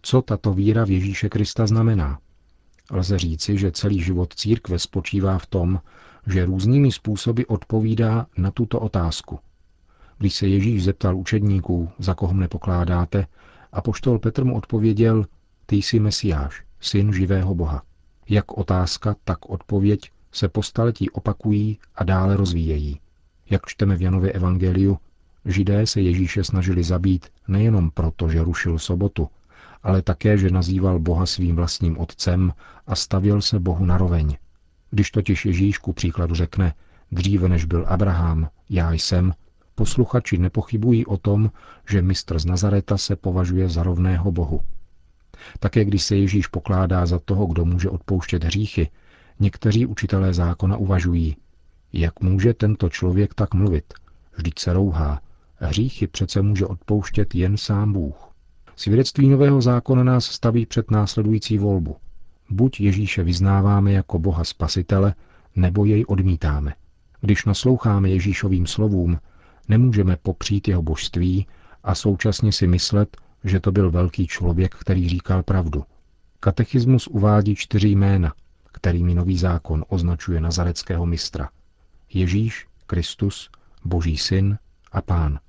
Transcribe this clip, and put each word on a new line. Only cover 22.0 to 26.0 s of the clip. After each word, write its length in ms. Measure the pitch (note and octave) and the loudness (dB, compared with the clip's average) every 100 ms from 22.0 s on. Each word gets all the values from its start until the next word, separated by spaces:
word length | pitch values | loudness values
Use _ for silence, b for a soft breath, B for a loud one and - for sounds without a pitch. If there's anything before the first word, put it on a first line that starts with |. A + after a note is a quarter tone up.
dále 340 | F#2 F#2+ F#2+ G2 | 0 2 2 2
rozvíjejí. 640 | F#2+ E2+ D#2+ D2+ D2 C#2+ - _ _ _ _ | 0 0 -2 -2 -4 -8 -14 _ _ _ _
Jak 160 | G2 - | -4 -4
čteme 300 | - G2 F2+ | -2 0 2
v 60 | |
Janově 300 | F2+ F#2 F#2+ | 0 0 0
evangeliu, 680 | F#2 F2+ F2+ F#2 F#2 G2 G2 - _ _ - - | 0 0 0 0 2 2 0 -6 _ _ -12 -4
Židé 400 | F#2 F#2+ G2+ A2 | -2 0 0 0
se 140 | - | 0